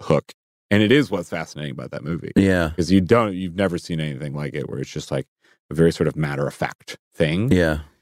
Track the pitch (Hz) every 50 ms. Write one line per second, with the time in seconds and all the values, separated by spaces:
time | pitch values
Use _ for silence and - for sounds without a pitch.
0 | - - 76 69 - - - _ _ _ _ _ _ _ 101 104 107 104 131 147
1 | 127 92 101 90 82 - - 82 80 - - 73 76 71 64 - 62 - 71 -
2 | 65 73 85 78 - - - - 98 98 92 87 82 76 78 92 82 78 95 98
3 | 92 80 117 120 113 104 90 92 95 90 82 98 98 90 87 82 - - 85 78
4 | 78 76 71 65 76 71 69 73 73 69 65 73 65 - 67 67 65 - - 76
5 | - - 71 67 - - _ _ _ _ _ _ _ _ 71 78 82 85 80 -
6 | - 78 - - 76 71 69 69 - - - - - - - - _ - - -
7 | _ _ _ - 82 76 82 92 113 135 101 90 85 80 76 76 76 - _ _